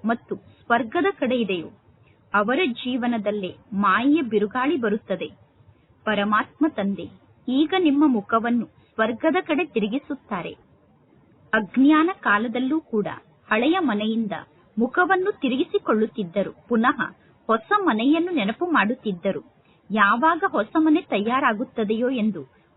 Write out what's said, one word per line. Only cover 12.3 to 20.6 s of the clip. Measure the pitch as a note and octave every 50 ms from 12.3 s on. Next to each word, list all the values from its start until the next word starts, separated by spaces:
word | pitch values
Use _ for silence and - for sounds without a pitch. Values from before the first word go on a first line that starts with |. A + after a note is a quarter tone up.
| G3+ G#3 A3 B3 A3 B3 B3+ C4 D4+ D#4+
ಕೂಡ | D#4+ _ - G#3+ G3 D#3 - - - _ _ _ _ -
ಹಳೆಯ | G#3+ A3 A3 D4 E4+ F#4+
ಮನೆಯಿಂದ | F4 C4+ G#3+ G#3 G#3+ A3 A3+ A3+ A3+ G3+ E3+ D#3 - _ _ _ _ _ _ G#3+
ಮುಖವನ್ನು | A#3 B3+ - - F4+ E4 F#4+ F#4 F#4 G4+
ತಿರುಗಿಸಿಕೊಳ್ಳುತ್ತಿದ್ದರು. | G#4 - - B3+ A#3+ B3+ E4+ - - G4+ - - A#3+ G#3+ A3 G#3+ - - G#3 E3+ E3 G#3 F#3+ E3 - - _ _
ಪುನಃ | A#3+ A3+ A3+ B3+ D4 B3 G3 - - _ _ _ _ _ _ -
ಹೊಸ | A3 A3 - - G4+ G#4
ಮನೆಯನ್ನು | G4+ E4 A#3 G#3+ A3+ C#4 D4+ E4 E4 F#4
ನೆನಪು | F#4 D4 G3+ G3 A3+ - F4
ಮಾಡುತ್ತಿದ್ದರು. | F4+ D#4+ A#3+ G3 G#3 B3+ - - A3 F#3+ F3 - G3 F#3 D3 - - _ _ _ _ _ _ _ _
ಯಾವಾಗ | F#3+ A3 G#3 G3+ G#3+ A#3 C4+ D#4+ E4+ E4 G4 F#4+
ಹೊಸ | - C4